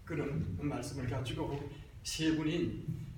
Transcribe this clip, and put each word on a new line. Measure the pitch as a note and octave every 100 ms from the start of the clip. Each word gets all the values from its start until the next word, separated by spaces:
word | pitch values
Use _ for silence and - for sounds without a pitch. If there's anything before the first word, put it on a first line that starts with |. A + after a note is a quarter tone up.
그런 | - D#3 C3+ D#3 E3 -
말씀을 | D3 C#3+ C3+ C#3 A#2+
가지고 | A2 C3+ D#3 C#3+ C#3 C#3+ - - -
세 | - - D#3+ D#3
분이 | D#3 E3+ E3+ - - - -